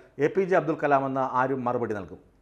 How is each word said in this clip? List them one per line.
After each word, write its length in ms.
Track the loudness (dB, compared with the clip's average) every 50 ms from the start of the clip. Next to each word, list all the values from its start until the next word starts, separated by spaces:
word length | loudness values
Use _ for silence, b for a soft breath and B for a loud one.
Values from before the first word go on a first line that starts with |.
| -20 -20 _ 0
എ 80 | 0 0
പി 140 | 2 0
ജെ 140 | 0 2 2
അബ്ദുൽ 220 | 2 2 0 -4 -2 2
കലാം 220 | 2 2 2 2
എന്ന് 300 | 0 -2 -2 -2 0 2
ആരും 300 | 0 0 2 0 -2 -2
മറുപടി 280 | -2 -2 -2 -2 -4 -4
നൽകും. 240 | -6 -8 -10 -16 -20 -20 _ _ _